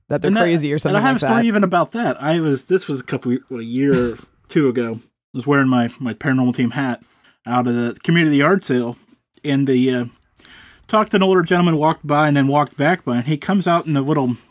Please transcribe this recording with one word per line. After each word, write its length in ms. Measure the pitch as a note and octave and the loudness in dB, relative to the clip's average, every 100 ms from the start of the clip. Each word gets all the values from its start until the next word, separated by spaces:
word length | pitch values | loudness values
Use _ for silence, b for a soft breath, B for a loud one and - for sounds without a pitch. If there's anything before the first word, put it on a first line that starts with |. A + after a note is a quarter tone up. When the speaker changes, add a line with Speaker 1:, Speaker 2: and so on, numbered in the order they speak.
| - | -6
Speaker 1:
that 120 | D3 | -4
they're 60 | F#3 | 0
Speaker 2:
And 80 | G#3 | 0
that, 60 | |
Speaker 1:
crazy 320 | F3 E3+ D3 | 2 0 0
or 40 | D3 | -2
something 200 | - G3+ | 0 0
Speaker 2:
and 80 | C4 | 2
I 20 | |
have 80 | B3+ | 0
Speaker 1:
like 80 | |
Speaker 2:
a 20 | - | 0
story 160 | A#3 | 0
Speaker 1:
that. 40 | A#3 | 2
Speaker 2:
even 160 | G#3 | 2
about 300 | F#3+ F3+ D#3 | 2 0 -2
that. 280 | A3+ G3 B2 | -2 -4 -4
I 200 | D3 E3 | -2 0
was, 240 | D#3+ C3+ - | 0 -2 0
this 240 | F#3 - | -2 -2
was 100 | C3+ | -8
a 40 | |
couple, 340 | - C3 B2 B2+ - | -6 -6 -2 -4 -4
a 120 | B2 | -12
year 500 | A2+ B2 C#3 C3 A#2+ | -6 -2 2 2 0
or 60 | A2 - _ - | -6 -16 _ -4
two 180 | E3+ C#3 | 0 0
ago. 320 | A#2+ A#2 A2 | 0 -2 -6
I 360 | - _ _ C3+ | -14 _ _ -8
was 100 | A#2+ | 0
wearing 220 | C#3+ C3 | 2 4
my, 200 | B2+ A#2 - | 2 0 -4
my 120 | B2 | -8
paranormal 400 | G#2+ D3 C3 B2 | -6 -2 0 0
team 180 | A#2+ B2 | 0 -2
hat 300 | B2 C3+ A#2 _ b b b A#2 | -2 -6 -6 _ b b b -4
out 200 | B2 B2 | -2 0
of 100 | A#2+ | -2
the 220 | A#2+ - | -4 -4
community 320 | - E3+ D#3 C#3+ | 0 2 2 2
yard 300 | D3 F#3+ - | 2 2 0
sale 320 | B2+ A#2 A2+ _ _ _ _ | -2 -2 -8 _ _ _ _
and 240 | D3+ C#3 C#3 | -4 -2 2
the, 260 | B2+ C3 | 2 2
uh, 120 | B2+ A#2+ _ _ _ B B B B B | 0 -4 _ _ _ B B B B B
talked 240 | G#3+ G#3+ | -2 0
to 60 | G3+ | 0
an 60 | |
older 180 | F#3+ F#3 | 2 2
gentleman, 360 | E3+ F3+ F3 D#3+ | 2 2 2 2
walked 280 | D#3 D#3+ D3 | 0 -2 -2
by, 220 | D3 D3+ | 0 2
and 80 | C#3+ | 2
then 100 | C3+ | 2
walked 300 | C#3+ C#3+ - | 2 0 0
back 260 | D3 F3+ - | -2 -2 -2
by, 120 | A#2+ | -4
and 80 | A#2+ | -2
he 100 | D3 | -4
comes 300 | - G3 F3+ | -2 -2 2
out 180 | E3+ D#3+ | 0 0
in 80 | |
the 80 | C#3+ | -2
little 360 | C3+ D3+ B2+ A#2 _ | 0 0 0 -4 _